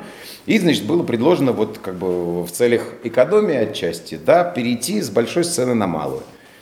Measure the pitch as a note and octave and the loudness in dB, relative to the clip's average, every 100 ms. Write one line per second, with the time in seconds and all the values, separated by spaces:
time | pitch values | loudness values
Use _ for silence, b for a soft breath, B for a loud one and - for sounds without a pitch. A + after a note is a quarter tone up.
0 | B B B B - G#3 F3 A2+ G#2 E3+ | B B B B 0 2 4 2 0 0
1 | C#3 A2+ C3+ E3+ C3+ G#2 G#2+ - - F2+ | 0 0 2 4 2 2 -2 -4 -10 -6
2 | F#2 F2+ E2+ F2 F2 - A#2+ A#2 - - | -2 -2 -2 -4 -6 0 2 2 0 -8
3 | A#2 A#2+ B2+ G#3+ G#3 C3+ A2 - F2 E2 | -2 2 4 4 2 0 0 -2 -4 -6
4 | - D#2 - E3 F3 - A#2+ A#2+ - G#3 | -10 -4 4 4 4 -2 -2 -2 -2 -4
5 | C#3 G#2 A#2 E3+ E3+ - B2+ A#2 F#2+ D#2+ | -2 -2 0 0 -2 0 0 2 0 -2
6 | C#2+ C2+ - B B B | -4 -8 -12 B B B